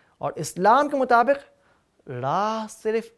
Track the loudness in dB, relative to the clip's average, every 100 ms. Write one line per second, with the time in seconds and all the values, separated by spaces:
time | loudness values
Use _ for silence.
0 | _ _ -8 -8 -8 0 4 4 4 0
1 | 2 4 4 0 -4 _ _ _ _ _
2 | -14 -8 -4 -2 -2 -4 -8 -8 -4 -4
3 | -6